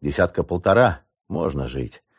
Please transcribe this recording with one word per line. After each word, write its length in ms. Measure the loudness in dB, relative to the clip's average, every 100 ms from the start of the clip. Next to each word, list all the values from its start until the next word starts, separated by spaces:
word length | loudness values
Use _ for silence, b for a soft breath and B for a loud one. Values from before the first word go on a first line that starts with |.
Десятка 420 | -4 0 0 0
полтора? 600 | -4 -2 2 4 4 0 _ _ -10
Можно 400 | -4 -4 -4 -6
жить. 340 | -6 -10 -12 _